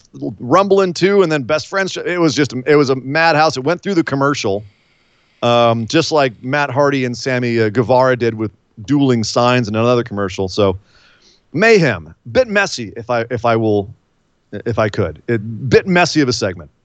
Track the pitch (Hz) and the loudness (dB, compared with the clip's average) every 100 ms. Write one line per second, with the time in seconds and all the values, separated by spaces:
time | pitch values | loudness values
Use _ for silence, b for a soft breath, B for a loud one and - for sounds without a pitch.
0 | _ 139 143 107 123 170 202 196 190 151 | _ -10 -10 -8 2 2 4 4 2 0
1 | 190 202 170 151 117 151 - 190 190 170 | 2 4 2 0 -2 -4 -2 -4 -4 -6
2 | - 175 160 127 139 123 131 147 131 131 | -4 0 0 2 -2 -2 0 2 2 -2
3 | 127 156 165 151 156 135 131 175 196 185 | -2 0 2 2 2 0 -4 -4 -2 -2
4 | - 139 139 139 107 98 104 _ _ _ | 0 0 0 0 -4 -4 -8 _ _ _
5 | _ _ _ - 120 120 117 113 110 165 | _ _ _ -4 0 4 4 2 0 -2
6 | 147 156 135 104 127 147 143 127 143 139 | 0 0 0 -2 -6 -4 -2 0 0 0
7 | 127 117 135 127 123 117 110 107 110 127 | -4 -4 -4 -2 -2 0 0 0 2 4
8 | 131 123 117 110 110 _ _ - 101 143 | 4 2 0 -2 -8 _ _ -14 -2 0
9 | 135 117 110 123 120 123 107 110 117 120 | 2 2 0 0 2 2 0 0 2 2
10 | 117 101 98 98 95 107 98 95 b b | -2 -6 -6 -4 -4 0 0 0 b b
11 | b b b b _ 147 226 214 151 90 | b b b b _ 0 4 6 4 -2
12 | 78 - 123 165 247 202 196 - 104 - | -10 -20 -4 -2 0 0 -2 -6 -10 -10
13 | 113 120 117 120 120 113 110 104 98 - | -4 -4 -2 -2 0 2 2 0 -2 -12
14 | _ _ _ _ - 104 - 113 107 - | _ _ _ _ -16 -10 -6 -2 -2 -2
15 | 85 76 - 117 110 110 127 220 196 180 | -4 -4 -4 -4 -4 -8 2 2 4 2
16 | 170 151 127 107 104 87 76 _ | 2 2 0 0 -4 -6 -16 _